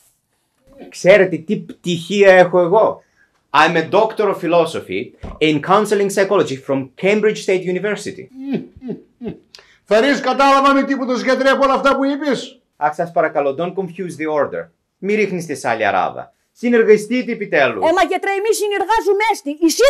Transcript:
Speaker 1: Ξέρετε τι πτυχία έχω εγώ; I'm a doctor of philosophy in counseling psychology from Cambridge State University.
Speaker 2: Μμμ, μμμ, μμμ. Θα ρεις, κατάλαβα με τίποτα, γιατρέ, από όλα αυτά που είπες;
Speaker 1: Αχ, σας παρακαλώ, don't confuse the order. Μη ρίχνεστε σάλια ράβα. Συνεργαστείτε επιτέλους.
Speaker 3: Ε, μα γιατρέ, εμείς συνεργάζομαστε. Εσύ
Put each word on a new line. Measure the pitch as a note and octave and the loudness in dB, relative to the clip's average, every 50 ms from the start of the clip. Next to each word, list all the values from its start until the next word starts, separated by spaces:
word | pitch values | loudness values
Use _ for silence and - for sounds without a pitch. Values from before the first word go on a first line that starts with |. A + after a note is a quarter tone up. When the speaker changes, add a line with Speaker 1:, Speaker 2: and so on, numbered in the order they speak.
| _ _ _ _ _ _ _ _ _ _ _ _ _ _ - - - - | _ _ _ _ _ _ _ _ _ _ _ _ _ _ -20 -20 -20 -20
Speaker 1:
Ξέρετε | - - - F3 G3+ G#3 F#3+ F3+ E3+ | -10 -2 2 4 6 6 4 2 -2
τι | D3+ - - G#3 | -6 -6 -6 -6
πτυχία | E3 - - - _ - F3 F3 E3 - - G3 G3+ G3 G3 F#3 | -6 -8 -12 -18 _ -6 -6 -6 -6 -4 -2 2 4 6 8 8
έχω | F#3 F3+ F3 F3 F3+ | 8 6 6 4 2
εγώ; | F3 E3+ F#3+ - G#3 A#2 - - _ _ _ _ _ _ _ _ _ _ | 2 4 4 2 2 2 -2 -6 _ _ _ _ _ _ _ _ _ _
I'm | - C#3+ D#3+ E3 E3+ | 2 2 2 2 2
a | E3 D#3+ C3 | 0 -2 0
doctor | - G3+ A3 A3 - - G#3+ G3 F3+ | 2 0 0 0 0 -2 -2 -2 -2
of | - | -2
philosophy | F3+ D#3+ E3+ F3 D#3+ - - G#2 - - F#2 G2+ B2+ - - _ - - - - | -2 0 2 2 2 0 -2 -8 -8 -8 -8 -8 -8 -10 -14 _ -14 -12 -6 -2
in | D#3 D#3 D3+ D3 | 0 0 0 0
counseling | D3 - F#3+ G#3+ G#3+ G#3 G#3+ G3+ G3+ G3 G3 | 0 2 2 2 2 0 0 0 -2 0 0
psychology | G#3+ G3 G3 G#3 F#3 C#3+ C3 C3+ C3 - | 0 0 2 2 0 0 -2 -4 -8 -6
from | - C3+ C3+ C3 - _ - | -4 -4 -4 -4 -8 _ -4
Cambridge | F3 F#3+ G#3 G#3+ G#3 G#3+ G#3+ G#3+ - | -2 0 0 2 0 0 -2 -2 -2
State | - F#3+ F3+ D#3+ F3+ F3+ | -2 -2 -2 -2 -4 -6
University. | F3+ F#3 G#3+ G3+ G3+ - - - - - - | -4 -4 -6 -6 -6 -8 -12 -14 -14 -16 -18
Speaker 2:
Μμμ, | B3+ C4 C4+ C#4 C4 - - - - - | -16 -14 -8 -6 -6 -6 -8 -10 -18 -16
μμμ, | C4 B3 - - - _ _ - | -12 -12 -12 -12 -14 _ _ -14
μμμ. | B3 G#3 - - _ _ - - - _ _ _ _ | -14 -14 -14 -14 _ _ -20 -20 -20 _ _ _ _
Θα | - G3+ A3 | 0 0 2
ρεις, | A#3 C#4+ C#4 - | 2 2 0 0
κατάλαβα | - B3+ B3+ C4 C#4 C#4 C#4 C4+ C#4 C#4 C4+ | 0 -2 0 2 4 4 4 4 4 4 4
με | C#4 C4+ | 4 2
τίποτα, | C4+ C4+ A#3+ C4+ A#3 B3+ | 0 -2 -2 -2 -2 -4
γιατρέ, | A3+ - C4 B3+ - C4 C4+ | -2 0 0 0 2 2 2
από | C4 - C#4 | 2 2 2
όλα | C4+ C4 | 2 2
αυτά | B3+ C4+ C#4 C4+ | 2 2 0 0
που | C4+ C4+ | 0 0
είπες; | C#4 C#4+ C#4 D4+ C#4+ A#3 - - - - _ _ _ _ | -2 -2 -2 -2 -4 -4 -4 -6 -12 -18 _ _ _ _
Speaker 1:
Αχ, | - D3 D3+ D3+ | -4 -4 -4 -2
σας | - E3+ E3+ | -4 -6 -4
παρακαλώ, | - F3 D#3+ D#3 D#3 D3+ C#3+ C#3 C3+ C#3+ | -2 -2 0 0 0 -2 -2 -2 -2 -4
don't | E3+ F#3+ F3+ | -6 -6 -6
confuse | F#3+ F#3+ E3+ E3+ - F#3 E3+ C#3 C3 | -8 -8 -8 -8 -10 -12 -10 -10 -8
the | D#3 D#3 D#3 D3 | -6 -4 -2 -2
order. | C3 - F2+ E2+ E2 - _ _ _ _ _ - | -2 -2 -4 -10 -12 -12 _ _ _ _ _ -10
Μη | F#3 G3 G#3 | -6 -4 -2
ρίχνεστε | G#3+ G#3 G3 F#3 F3 E3 E3 - | -2 -2 -2 -4 -6 -8 -8 -8
σάλια | - - B2+ A#2 A2 G#2+ G2+ | -6 -4 -4 -2 0 0 0
ράβα. | G2 F#2 E2+ D2 - B1+ B1+ - _ _ _ _ | 0 0 -2 -4 -6 -10 -16 -16 _ _ _ _
Συνεργαστείτε | _ - - A#3+ A#3+ A#3 A3+ G3 G#3+ G#3+ G#3 - B3 B3+ G#3 A3+ | _ -6 -2 0 2 4 4 6 4 4 2 -2 -4 -4 -4 -4
επιτέλους. | A3+ - G3+ F#3 E3 D3+ C3+ B2 A2+ G2+ - D#4+ | -6 -8 -6 -2 0 2 2 2 0 0 0 2
Speaker 3:
Ε, | |
μα | E4+ G4 | 2 2
γιατρέ, | F4+ C#4 F#4+ F4 - G4 | 2 0 -2 -4 -4 -4
εμείς | G4 G4 G4+ A4+ A4 | -4 -2 -2 -2 -2
συνεργάζομαστε. | - G4+ G#4 G4+ G4 F#4+ F4+ A4+ A4+ D#4 F#4+ G4 G4 A4 A4+ G4+ - - C#4+ D4+ D4+ E4+ | -2 -2 -4 -2 -2 -2 0 -2 0 0 0 0 0 0 -2 -2 -4 -6 -10 -4 0 0
Εσύ | D#4+ - - A#4 | 0 2 4 4